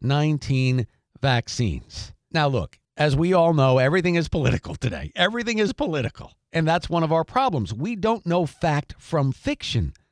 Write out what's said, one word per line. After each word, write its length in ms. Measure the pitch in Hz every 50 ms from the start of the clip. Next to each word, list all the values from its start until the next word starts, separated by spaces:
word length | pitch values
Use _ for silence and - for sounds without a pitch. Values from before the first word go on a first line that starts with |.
nineteen 840 | - 127 139 147 151 156 151 139 - - 135 131 131 127 127 127 110 - _ _ _ _ _ -
vaccines. 920 | - 139 123 120 - - - - 123 95 71 67 - - - - - - - _ _ _
Now, 180 | - 160 147 143
look, 280 | 131 107 80 - - _ _ _ _
as 200 | - 151 151 135
we 160 | 139 170 180
all 220 | 185 175 165 170 165
know, 240 | 147 135 131 127
everything 380 | 131 127 139 160 190 170 180 170
is 120 | 170 160
political 460 | - - 165 131 120 - - - 82 -
today. 380 | - - 117 85 73 76 73 -
Everything 440 | - 180 202 226 240 226 240 226 214
is 120 | 208 202
political. 640 | - - 302 190 156 143 117 110 - - - - _ _ _ _
And 160 | - 165 160
that's 220 | 156 165 180 - -
one 140 | 170 170 160
of 80 | 151
our 120 | 165 165 160
problems. 480 | - - 254 269 254 170 127 101 80
We 240 | 107 110 156 226 240
don't 300 | 190 175 220 233 202 -
know 220 | 170 170 180 170
fact 480 | 135 - - - 160 147 147 - - -
from 340 | - - - 170 151 135 135
fiction 640 | - - - 277 294 - - - - 110 82 69 - _ _ _